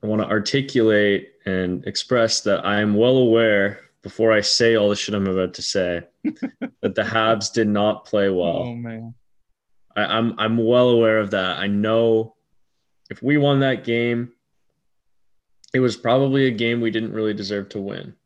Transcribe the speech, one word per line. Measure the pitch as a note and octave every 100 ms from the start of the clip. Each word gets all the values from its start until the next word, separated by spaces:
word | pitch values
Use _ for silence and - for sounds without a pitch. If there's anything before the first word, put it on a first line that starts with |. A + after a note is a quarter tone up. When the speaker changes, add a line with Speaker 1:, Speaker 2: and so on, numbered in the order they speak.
Speaker 1:
I | G#2+
wanna | G#2+ G#2
articulate | G#2+ G2+ C#3 C3+ B2+ A2 G#2+ G#2 G2+ - _ -
and | F#2 F2+ F2+ -
express | G2+ - B2+ A2+ -
that | G#2+ G2
I | F#2+ G#2
am | G#2+
well | G#2 A#2+ C3
aware, | B2 A2+ A2+ G#2 G2 G#2 _ _
before | G2+ - A2+
I | G#2+
say | G2+ - A#2 A2+
all | G#2
the | G2+
shit | - G#2
I'm | G2
about | F#2 F#2 -
to |
say, | - G2+ F2+ E2+ -
Speaker 2:
<laughs> | _
Speaker 1:
that | - D4+ C4+ - C4 _ G#2
the | G2
Habs | G#2 A2+ A2 A2+ G#2
did | - G#2+
not | G#2 G#2 G#2+ -
play | G#2+ G2
well. | F#2 E2+ E2 B2
Speaker 2:
Oh, | A#2+
man. | A#2 A2+ A2+ A#2+ _ _ _ _ _ _ _ -
Speaker 1:
I, |
I'm, | G#2 A2 A2+ -
I'm | A2 A#2
well | A2+ B2 B2
aware | A#2+ A2+ A2
of | G2+
that. | G2 F#2 D2
I | G2
know | G2+ G#2+ A2+ A#2 A2+ A2 _ _ _ _ _ _ _ _
if | -
we | A#2+ D3
won | C#3+ C#3
that | C3+ A#2
game, | F#2+ A#2 A#2+ A#2+ A#2+ _ _ _ _ _ _ _ _ _ _ _ _ _ _
it | C3
was | B2+ G#2+
probably | - B2+ C#3 C#3 C3
a |
game | A2 A#2 A#2+
we | A2+
didn't | A2+ A2
really | G#2 G#2+
deserve | G2+ G2+ G#2 G2
to | G#2
win. | G2 F#2+ F#2+ -